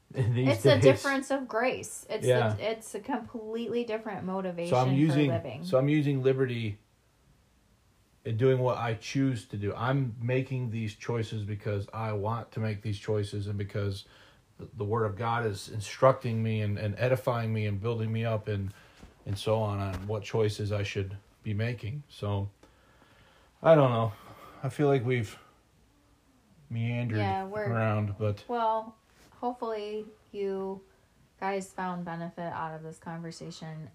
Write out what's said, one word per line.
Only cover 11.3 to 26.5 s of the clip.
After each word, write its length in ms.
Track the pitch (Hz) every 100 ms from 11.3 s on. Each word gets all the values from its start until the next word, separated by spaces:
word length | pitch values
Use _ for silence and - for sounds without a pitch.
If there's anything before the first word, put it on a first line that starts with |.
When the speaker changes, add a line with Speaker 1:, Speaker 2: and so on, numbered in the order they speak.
| 110
Speaker 1:
because 420 | 101 104 110 101 101
I 180 | 110 113
want 380 | 104 101 113 -
to 80 | 117
make 220 | 110 101
these 160 | 110 101
choices 480 | - 107 101 104 101
and 100 | 101
because 480 | 101 107 101 98 - - - - _ -
the, 100 | - 110
the 80 |
Word 200 | 104 117
of 120 | 107 98
God 300 | 117 117 110
is 220 | 95 -
instructing 720 | 110 101 - 131 131 120 113
me 200 | 113 110
and, 160 | 104 104
and 180 | 107 -
edifying 540 | 127 127 - 117 113
me 140 | 110 104
and 140 | 98
building 320 | 113 113 110
me 120 | 113
up 240 | 113 110 110
and, 240 | 101 98 - - - - -
and 140 | - 101
so 220 | 110 110
on, 180 | 107 101
on 160 | 98 92 101
what 180 | 107
choices 480 | - 117 107 104 104
I 100 | 104
should 340 | 101 104 95 98 - _
be 100 | 110
making. 480 | 104 113 120 104 147 -
So, 400 | - 101 101 101 - - _ _ _ - - - _ _ _
I 120 | 151
don't 160 | 160 135
know. 220 | 117 113 101 - - - -
I 60 | 135
feel 200 | - 143
like 160 | 139 117
we've 320 | 123 104 - - _ _ _ _ _ _ _ _ _ _